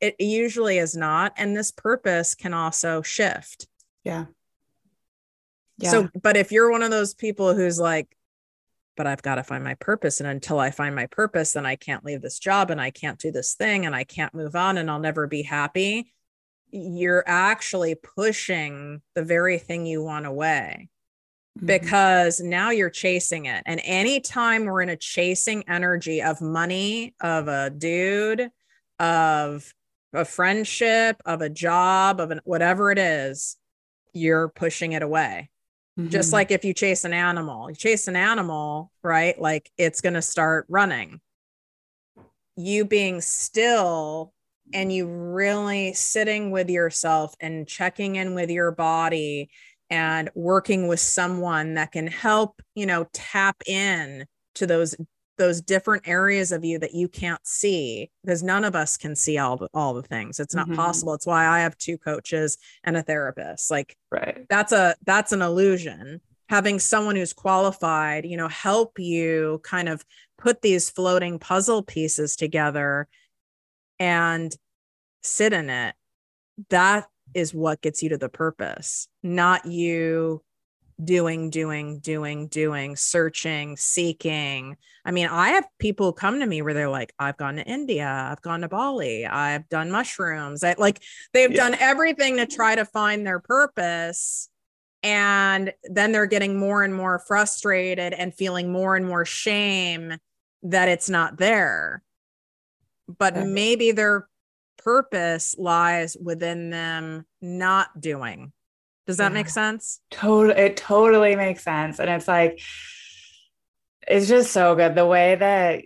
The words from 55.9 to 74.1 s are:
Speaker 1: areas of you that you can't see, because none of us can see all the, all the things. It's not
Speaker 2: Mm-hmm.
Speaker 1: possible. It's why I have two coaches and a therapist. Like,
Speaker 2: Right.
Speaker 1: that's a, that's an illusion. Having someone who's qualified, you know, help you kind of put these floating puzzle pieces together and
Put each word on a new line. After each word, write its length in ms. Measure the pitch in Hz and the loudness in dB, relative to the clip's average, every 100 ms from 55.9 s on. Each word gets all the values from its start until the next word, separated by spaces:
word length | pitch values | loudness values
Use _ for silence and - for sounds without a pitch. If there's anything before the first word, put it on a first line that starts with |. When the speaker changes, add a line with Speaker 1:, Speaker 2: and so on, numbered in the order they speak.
| 208 - | -2 0
Speaker 1:
areas 460 | 175 196 196 180 | 2 2 2 0
of 140 | 170 165 | -2 -2
you 120 | 165 | -4
that 140 | 160 | -4
you 160 | 170 180 | -4 -4
can't 320 | - 180 165 - | -4 -6 -6 -6
see, 640 | - 208 180 131 110 - _ | -2 0 0 -2 -6 -10 _
because 200 | 185 170 | -4 -2
none 220 | 185 196 | 0 0
of 120 | 208 180 | 0 0
us 220 | 151 - | -2 -4
can 180 | 151 147 | -6 -4
see 220 | - 151 | -2 0
all 180 | 135 123 | 0 -2
the, 120 | 92 | -4
all 220 | 156 143 | -2 -2
the 80 | 123 | -4
things. 360 | 131 113 107 147 | -8 -8 -8 -10
It's 160 | 147 | -6
not 120 | 170 160 | -4 -2
Speaker 2:
Mm-hmm. 100 | 165 | -2
Speaker 1:
possible. 380 | 170 165 160 | 0 -2 -4
It's 120 | 151 180 | -6 -2
why 200 | 165 160 | 2 4
I 140 | 170 | 4
have 180 | 165 - | 2 -2
two 180 | - 165 | -8 -6
coaches 640 | - 151 - 160 156 - - _ | -6 -8 -4 -2 -2 -4 -12 _
and 140 | - 165 | -4 -2
a 40 | |
therapist. 680 | 156 151 139 - 78 - - | -2 -2 -4 -6 -12 -8 -4
Like, 260 | 147 139 _ _ | -2 -4 _ _
Speaker 2:
Right. 340 | - - - - | -6 -4 -8 -2
Speaker 1:
that's 220 | 202 208 | 0 4
a, 240 | 214 180 165 - | 4 4 2 2
that's 260 | 196 208 | 2 2
an 80 | 202 | 0
illusion. 800 | 180 175 196 185 160 80 127 165 _ _ - | 0 4 4 2 -4 -12 -16 -18 _ _ -2
Having 300 | 208 202 196 | 0 2 0
someone 360 | - 220 214 196 | 2 2 2 0
who's 160 | 175 | -2
qualified, 920 | - 190 190 196 190 165 156 156 151 165 | -4 2 2 2 0 0 0 0 -4 -6
you 100 | 170 | -6
know, 120 | 165 | -6
help 500 | 160 196 208 226 - | -4 0 2 0 -4
you 640 | 175 170 165 160 156 156 | -4 -2 0 0 -2 -4
kind 240 | - 180 175 | -4 -4 -4
of 160 | 156 - _ _ _ | -6 -10 _ _ _
put 240 | 240 233 | 0 2
these 300 | 214 180 - | 2 2 0
floating 480 | - 185 180 175 170 | -2 2 2 0 -4
puzzle 440 | - 185 190 220 | -2 0 2 0
pieces 540 | 202 - 156 - 151 - | -2 -4 -2 -2 -4 -4
together 720 | 156 160 147 143 143 143 147 _ _ _ _ _ _ _ _ - | -2 0 0 0 -2 -2 -4 _ _ _ _ _ _ _ _ -4
and 540 | 180 | 0